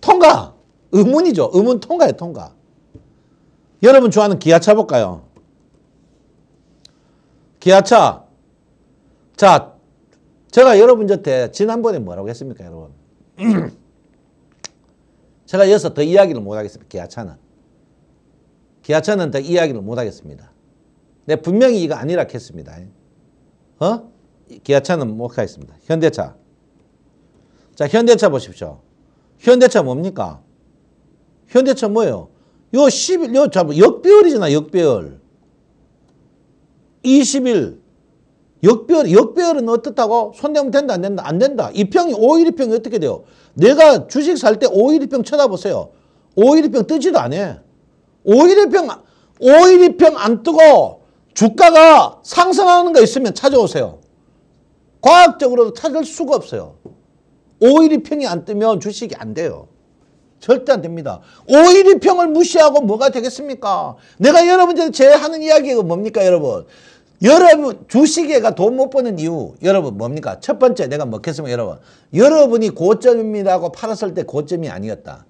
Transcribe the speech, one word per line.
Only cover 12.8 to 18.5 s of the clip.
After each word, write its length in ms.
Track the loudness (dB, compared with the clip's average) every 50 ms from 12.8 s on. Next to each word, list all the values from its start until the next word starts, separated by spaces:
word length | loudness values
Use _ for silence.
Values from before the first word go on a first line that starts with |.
| -20 -20 _ _ _ _ _ _ _ _ _
<clears throat> 420 | _ -4 -4 -4 -4 -4 -8 -14 _ _ _ _ _ _ _ _ _ _ _ _ _ _ _ _ _ _ -20 _ _ _ _ _ _ _ _ _ _ _ _ _ _ _
제가 180 | _ -2 -2 2
이어서 280 | 2 2 0 0 -6 -6
더 80 | -6 -6
이야기를 380 | 0 2 0 0 0 -2 -10
못 160 | -10 -12 -12
하겠습니다, 320 | -12 -12 -14 -16 -20 _ _
기아차는. 460 | _ -16 -16 -16 -16 -16 -18 -18 -18 _ _ _ _ _ _ _ _ _ _ _ _ _ _ _ _ _ _ _ _ _ _ _